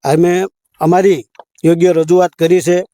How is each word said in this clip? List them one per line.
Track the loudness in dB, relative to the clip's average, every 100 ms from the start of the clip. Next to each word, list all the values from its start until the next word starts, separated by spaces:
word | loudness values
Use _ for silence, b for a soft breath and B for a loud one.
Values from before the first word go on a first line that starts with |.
અમે | -2 0 0 -2 -6 _ _ _
અમારી | -2 0 2 0 -6 _ -20 _
યોગ્ય | -2 2 2
રજૂઆત | 0 0 0 0
કરી | _ 0 0
છે. | 0 -2 -4